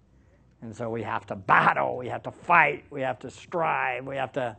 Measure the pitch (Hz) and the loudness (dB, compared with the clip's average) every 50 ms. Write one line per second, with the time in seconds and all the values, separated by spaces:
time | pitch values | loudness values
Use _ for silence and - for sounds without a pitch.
0 | _ _ _ _ _ _ _ _ _ _ _ _ - 113 107 - 120 113 113 117 | _ _ _ _ _ _ _ _ _ _ _ _ -16 -16 -12 -10 -8 -6 -6 -6
1 | 107 107 113 107 - - 117 101 92 - 156 170 156 156 - 139 139 127 123 123 | -4 -4 -4 -6 -6 -8 -10 -6 2 4 4 6 6 4 2 2 0 -2 -4 -6
2 | 127 117 120 120 - 127 - - - - 170 170 156 147 147 - - - - 139 | -6 -8 -8 -8 -8 -10 -12 -8 2 6 6 8 8 6 2 -2 -8 -12 -8 -6
3 | 131 131 123 - - 127 - - - - - 175 165 156 147 135 131 131 127 123 | -4 -4 -6 -6 -10 -14 -14 -16 -14 -6 -4 -2 0 0 0 -2 -2 -4 -4 -6
4 | 135 135 139 135 131 127 - 139 127 117 110 | -8 -8 -6 -6 -6 -4 -4 -4 -4 -4 -6